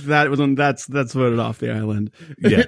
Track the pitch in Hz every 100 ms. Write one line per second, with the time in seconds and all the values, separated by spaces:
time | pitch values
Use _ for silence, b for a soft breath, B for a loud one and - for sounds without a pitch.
0 | 143 151 147 139 143 139 143 131 - 139
1 | 127 135 123 117 113 113 120 110 107 104
2 | 107 B 160 143 214 214